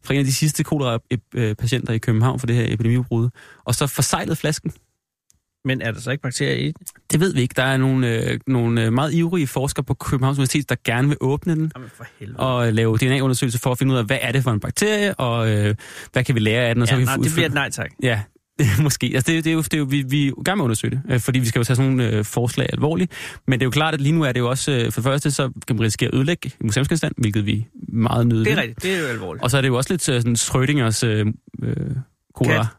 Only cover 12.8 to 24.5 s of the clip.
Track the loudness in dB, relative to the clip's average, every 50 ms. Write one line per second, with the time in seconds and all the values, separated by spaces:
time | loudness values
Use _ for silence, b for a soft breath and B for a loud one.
12.8 | 2 2 2 2 2 2 2 2 2 2 2 0 0 -2 -2 -2 -2 -2 -2 0
13.8 | 0 0 2 0 0 -2 -2 -2 -2 0 0 0 2 2 0 0 -2 -4 -2 0
14.8 | 0 2 2 2 0 0 -2 -2 -2 -2 0 0 0 2 2 2 2 0 0 B
15.8 | B B B B B B -2 -2 0 2 2 2 2 2 2 2 2 2 2 2
16.8 | 2 2 2 2 2 2 2 2 0 0 2 2 0 0 0 -2 -4 -4 -6 -8
17.8 | -8 -10 -8 -2 0 0 0 0 -4 -8 _ _ _ _ _ 0 2 2 4 4
18.8 | 2 2 0 0 -2 0 0 0 2 2 0 2 2 0 0 0 0 0 -2 -2
19.8 | 0 0 0 -2 0 0 0 2 2 0 -2 -2 -2 -2 0 2 2 0 0 0
20.8 | -2 -2 -4 -4 -2 0 -2 0 0 0 0 2 0 2 0 0 2 2 2 2
21.8 | 4 2 2 2 2 0 0 0 -2 -2 -2 -2 -2 0 -2 -2 -2 -2 0 0
22.8 | 0 0 2 0 -2 -2 B B B B B B B -2 0 2 0 0 2 2
23.8 | 0 0 0 0 0 2 2 2 2 0 0 0 0 0